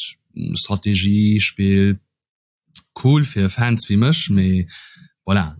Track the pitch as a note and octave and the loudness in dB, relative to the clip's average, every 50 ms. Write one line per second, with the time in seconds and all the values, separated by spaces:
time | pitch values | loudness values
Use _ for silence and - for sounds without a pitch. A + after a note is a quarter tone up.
0 | - - - _ _ _ - - D#2+ D#2+ E2 - - - G2+ F#2+ - G#2+ G2+ F2+ | -12 -12 -14 _ _ _ -12 -10 -8 -6 -6 -6 -4 -4 -4 -4 -2 -2 -2 0
1 | F#2+ G2+ G2+ G#2+ G#2+ G#2+ G#2+ G#2 - - - G2+ G2 G2 G2 G2 G2 G2+ G2 - | 0 2 2 2 2 2 2 2 0 -2 -2 -2 0 2 2 4 2 2 0 -2
2 | _ _ _ _ _ _ _ _ _ _ _ _ _ _ - - - _ - - | _ _ _ _ _ _ _ _ _ _ _ _ _ _ -14 -14 -14 _ -6 -2
3 | - C3 D3 D3+ C#3+ - - G#2 G2 F#2+ - A#2 A#2+ A#2+ A#2 A2 - - G2+ G#2 | 2 2 4 2 2 0 -2 -2 -2 0 0 0 0 0 0 -2 -2 0 0 2
4 | A#2 D3+ D#3+ - - - G2+ F#2+ F#2 F#2 F#2 F#2 F2 - - - - - - - | 2 2 2 0 0 0 0 2 2 2 0 0 -2 -4 -8 -16 -20 -20 -20 -20
5 | - - _ _ _ F#2+ G2 G2+ E2 D2+ D2+ | -20 -20 _ _ _ -2 -2 -2 -2 -4 -6